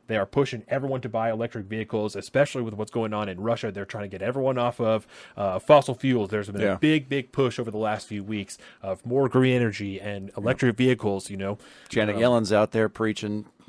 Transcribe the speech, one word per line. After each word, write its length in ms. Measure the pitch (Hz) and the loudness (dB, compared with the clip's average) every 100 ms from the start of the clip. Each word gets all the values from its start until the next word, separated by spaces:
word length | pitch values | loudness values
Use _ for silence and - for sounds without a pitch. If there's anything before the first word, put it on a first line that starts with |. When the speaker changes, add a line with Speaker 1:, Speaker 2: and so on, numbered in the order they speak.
| - | -4
Speaker 1:
they 80 | 110 | -2
are 100 | 98 | 0
pushing 380 | - 135 120 - | 0 0 -2 -4
everyone 320 | 135 135 131 | -4 -2 -4
to 60 | 123 | -4
buy 220 | 110 113 | -2 -2
electric 360 | 110 113 117 98 | -2 -4 -8 -8
vehicles, 500 | 110 107 113 104 98 | -8 -4 -2 -4 -6
especially 460 | - 131 143 135 | -2 2 2 0
with 120 | 117 | -6
what's 160 | 104 110 | -6 -6
going 220 | 120 113 | -4 -2
on 140 | 107 104 | -2 -4
in 120 | 90 | -4
Russia. 300 | 107 117 113 | -2 -2 -4
They're 140 | 98 | -8
trying 200 | 98 110 | -8 -8
to 40 | 101 | -10
get 140 | 95 | -6
everyone 360 | 98 131 135 127 | -4 0 0 2
off 220 | 120 - | 0 0
of, 260 | 113 110 - - - - | 0 0 -2 -20 -16 -4
uh, 240 | 101 92 | -2 0
fossil 340 | - 147 135 | 6 6 6
fuels. 360 | 127 135 123 98 | -2 0 0 0
There's 180 | 107 101 | -4 -4
been 120 | 101 | -2
Speaker 2:
Yeah. 120 | 101 | 0
Speaker 1:
a 40 | 95 | 2
big, 300 | 151 156 131 | 2 2 0
big 220 | 139 131 | -6 -4
push 300 | - 131 113 | 0 0 0
over 100 | 117 | -6
the 80 | 107 | -2
last 300 | 110 104 - | -2 -4 -6
few 160 | 104 | -10
weeks 340 | 98 107 98 - - - | -6 -6 -6 -12 -20 -14
of 220 | 98 95 120 | -8 -8 -2
more 220 | 131 135 | 0 4
green 260 | 131 131 | 6 6
energy 460 | 127 117 101 101 98 | 4 2 -2 -6 -6
and 320 | 107 101 98 - | -8 -8 -10 -4
electric 400 | 107 131 131 107 | -2 2 2 4
vehicles, 540 | 127 123 107 98 - | 2 2 0 -2 -4
you 60 | 98 | -6
know. 220 | 98 104 - - - | -6 -6 -12 -20 -4
Speaker 2:
Janet 260 | 117 107 104 | 0 2 4
Speaker 1:
Um, 60 | |
Speaker 2:
Yellen's 300 | 120 120 104 | 4 4 4
out 200 | 104 107 | 4 4
there 160 | 113 110 | 2 0
preaching 560 | - 110 107 107 107 104 _ | 0 -2 -2 -4 -6 -8 _